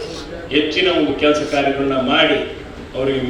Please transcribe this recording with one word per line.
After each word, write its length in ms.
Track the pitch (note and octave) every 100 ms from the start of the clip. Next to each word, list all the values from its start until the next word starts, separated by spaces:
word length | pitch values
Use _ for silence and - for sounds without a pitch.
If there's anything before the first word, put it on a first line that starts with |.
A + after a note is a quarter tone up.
| - - - - -
ಹೆಚ್ಚಿನ 340 | D3 D3+ F3 F#3 E3
ಒಂದು 140 | C#3+ C3+
ಕೆಲಸ 180 | D3+ C#3+ -
ಕಾರ್ಯಗಳನ್ನ 440 | D3 C3+ C3+ C#3 C3+ D3
ಮಾಡಿ 280 | D3+ D#3 C#3 C3 - - - - C3
ಅವರಿಗೆ 260 | C3+ C3+ B2